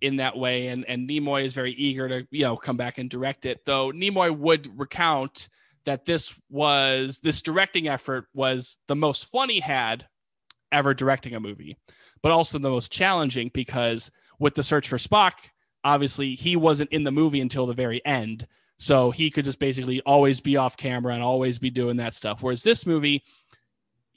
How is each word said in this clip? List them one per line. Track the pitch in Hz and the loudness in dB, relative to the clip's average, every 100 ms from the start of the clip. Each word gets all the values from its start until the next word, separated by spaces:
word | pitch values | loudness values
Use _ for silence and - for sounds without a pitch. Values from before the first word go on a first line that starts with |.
in | 139 135 | -2 0
that | 131 127 | -2 -2
way. | 127 123 127 | -2 -2 -4
And, | 127 123 | -6 -6
and | 123 127 | -6 -4
Nimoy | 151 143 139 | -4 -2 -2
is | 135 | -2
very | 131 127 | -4 -6
eager | 123 139 131 131 | -2 -2 -2 -4
to, | 127 127 | -6 -6
you | 147 | -2
know, | 131 113 | -2 -2
come | - 123 | -4 -4
back | 120 131 | -6 -8
and | 123 | -10
direct | 127 135 135 127 | -6 -6 -6 -8
it. | 117 | -6
Though | - 135 135 | -2 -2 -2
Nimoy | 160 196 190 175 151 | -2 -2 2 2 2
would | 156 160 135 101 | 2 2 0 -10
recount | 135 - 170 143 135 - - _ _ _ | -8 0 2 2 -2 -8 -18 _ _ _
that | 147 - | -6 -4
this | - 165 - - _ | -2 -2 -4 -14 _
was, | 139 147 139 135 131 135 135 | -2 2 4 2 0 -2 -2
this | 160 - | -2 -2
directing | 160 170 190 180 156 | 0 0 0 0 -2
effort | 131 - 131 - | -4 -4 -8 -6
was | 135 131 127 123 - - | -2 0 0 -6 -12 -4
the | 143 | 0
most | 151 139 - | 0 0 -4
fun | 262 262 | -2 0
he | 208 | -2
had | 139 131 113 117 - _ _ _ - _ _ | -2 -2 -2 -4 -8 _ _ _ -20 _ _
ever | 143 139 | 2 2
directing | 131 131 135 120 | 2 0 0 -4
a | 117 | -10
movie, | 104 101 76 - _ _ _ _ | -10 -12 -16 -20 _ _ _ _
but | 156 | 2
also | 165 160 147 | 4 2 -2
the | 139 | 0
most | 123 - | -2 -2
challenging | - 190 180 143 123 117 | 0 2 2 0 -2 -4
because | 135 127 127 117 117 - _ _ - | -6 -4 -2 -2 -2 -8 _ _ -2
with | 143 - | 0 0
The | |
Search | 139 151 - | 0 0 0
for | 127 | -4
Spock, | - 208 185 - - _ _ _ | 2 4 4 2 -12 _ _ _
obviously | 143 143 139 - 135 | 2 2 2 -2 -6
he | 127 160 | -2 0
wasn't | 175 160 143 147 | 4 4 4 0
in | 156 | -2
the | 143 | 0
movie | 143 160 139 | 2 2 2
until | 127 139 123 | 0 -2 -2
the | |
very | 120 120 110 | -2 -2 -2
end. | 147 131 110 110 - _ _ _ | -2 -2 -2 -8 -12 _ _ _
So | - 135 123 | 4 6 6
he | 117 156 | 2 0
could | 147 139 | 0 -2
just | - | -2
basically | 139 127 127 131 | -2 -2 -2 -2
always | 139 143 139 127 | 4 6 6 4
be | 143 139 | 2 2
off | 127 - | 2 -2
camera | 135 123 123 | -4 -2 -2
and | 120 | 0
always | 123 131 131 120 | 0 2 0 -2
be | 127 | -4
doing | 123 120 120 | -2 0 -2
that | 117 | -4
stuff. | - 107 107 | -6 -6 -4
Whereas | 127 123 | -4 0
this | 226 233 | 2 2
movie, | 180 160 147 143 - _ _ _ _ _ _ _ _ | 0 0 2 0 -4 _ _ _ _ _ _ _ _